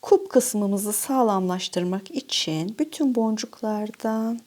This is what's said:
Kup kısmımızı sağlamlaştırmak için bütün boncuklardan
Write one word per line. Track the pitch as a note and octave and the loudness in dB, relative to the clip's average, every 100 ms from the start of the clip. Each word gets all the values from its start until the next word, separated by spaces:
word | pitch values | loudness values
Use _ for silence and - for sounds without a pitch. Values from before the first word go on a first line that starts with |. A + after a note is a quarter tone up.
Kup | - G4 G4 | 6 4 6
kısmımızı | C4 - G#3 G3+ G3+ G3+ | 2 2 0 0 0 0
sağlamlaştırmak | G#3+ - C4+ A3+ G3 F#3 F#3 - F#3 F3+ F#3+ G3 | -4 0 2 4 4 0 -2 -2 -2 -2 -4 -4
için | D4+ - - - D#3 F3 A3 | -10 -4 -4 -2 -2 -4 -4
bütün | D4+ - C#4+ A#3+ | -6 0 0 2
boncuklardan | A3 A3 A#3 - A3 G#3+ G#3+ A3+ A3 A3 A3+ A#3 | 0 0 -6 -6 -4 -4 -6 -6 -2 -2 -2 -4